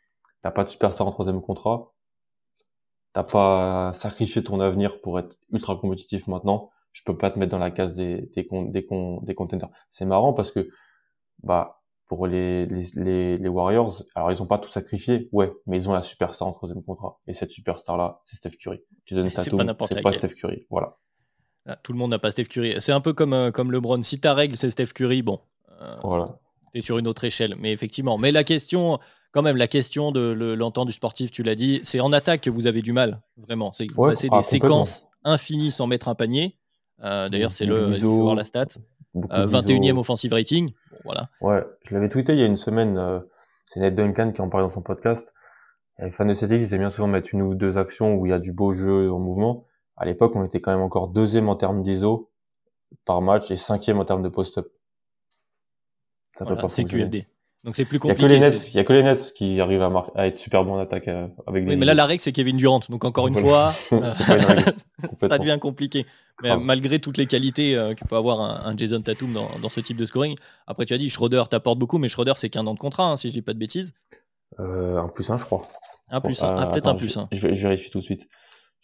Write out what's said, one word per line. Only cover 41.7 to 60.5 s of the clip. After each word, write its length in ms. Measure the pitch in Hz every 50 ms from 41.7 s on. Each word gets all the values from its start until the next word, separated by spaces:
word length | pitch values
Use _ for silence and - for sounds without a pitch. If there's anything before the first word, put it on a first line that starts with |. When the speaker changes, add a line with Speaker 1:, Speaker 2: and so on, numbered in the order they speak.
| - _ _
Speaker 1:
je 60 | - 101
l'avais 160 | 98 104 104
tweeté 240 | 107 127 123 143 151
il 60 | 143
y 40 | 123
a 40 |
une 100 | 107 104
semaine. 400 | 101 - - 107 113 113 107 98
Euh, 220 | 92 90 90 92 90 90 - _ _ _ _ _ _ _
c'est 120 | _ - 92
Nate 140 | 95 98 92
Duncan 380 | 104 104 104 104 - 113 113
qui 100 | 104 -
en 80 | 95 92
parlait 160 | 90 95 95
dans 80 | 92 -
son 80 | 98
podcast. 500 | 90 - 95 - - 117 117 117 - - _ _ _ - _ _ _ _ _ _ _ _ _ -
Et 60 | 98
les 60 | 92
fans 140 | 92 - 104
de 80 | 104 101
Celtics, 280 | 101 113 101 113 117
ils 120 | 117 98 101
aiment 60 | 95
bien 80 | 98 101
souvent 180 | - - 104
mettre 220 | 101 98 92 90 - -
une 100 | 98 98
ou 100 | 95 98
deux 240 | 95 98 95 92
actions 380 | 98 95 95 - - 110 107 104
où 100 | 95 92
il 40 | 90
y 40 | 92
a 60 | 90
du 120 | 90 92
beau 220 | 87 95 101 98 95
jeu 380 | 92 95 95 98 98 95 95
en 80 | 90 90
mouvement. 460 | 92 90 90 98 107 117 120 120 - _ _ _ _ _ _
À 80 | - 85
l'époque, 300 | 90 90 - 117 117 -
on 80 | 104 95
était 180 | 92 - 90
quand 100 | - 98
même 100 | 95 95
encore 280 | 95 92 - 101 92 90
deuxième 380 | 90 107 110 104 107 117 110 104
en 60 | 98
termes 280 | - 104 92 101 98 92
d'iso 480 | 98 95 92 101 107 113 113 - - _ _ _ _ _ _ _ _ _ _ _ _ - _ _
par 160 | - 90 90
match 300 | 92 95 101 104 104 -
et 60 | 92
cinquième 420 | 90 - - 107 95 - - 104 101
en 60 | 95
termes 180 | - 98 92 92
de 60 | 90
post-up. 380 | 90 - 92 - - 98 87 - - _ _ _ _ _ _ _ _ _ _ _ _ _ _ _ _ _ _ _ _ _ _ _ _ _ _ _ _ _ _ _ _
Ça 120 | - 98
peut 80 | 110 95
Speaker 2:
Voilà, 80 | 113 117
Speaker 1:
pas 60 | 90
Speaker 2:
c'est 140 | - - 120
Speaker 1:
fonctionner. 200 | 90 95 117 104
Speaker 2:
Q 40 |
F 40 | 92
D. 140 | 101 101 95 - _ _ _ _ _ _ _
Donc 120 | 117 110
c'est 100 | - 131
plus 140 | - 143 139 -
Speaker 1:
Il 40 |
y 40 | 120
a 40 | 98
que 60 | -
Speaker 2:
compliqué, 120 | 143 139 143
Speaker 1:
les 60 | 135
Nets, 180 | 143 143 -
Speaker 2:
c'est 120 | 107 - -
Speaker 1:
il 60 | -
y 20 | 101
a 40 | 98
que 100 | - 131
les 100 | 135 131
Nets 300 | 139 131 131 - - -
qui 260 | - 101 95 95 95
arrivent 220 | 92 90 98 95 92
à 60 | 90
mar-, 200 | 92 90 90 - -
à 100 | - 98
être 140 | 95 92 -
super 260 | - -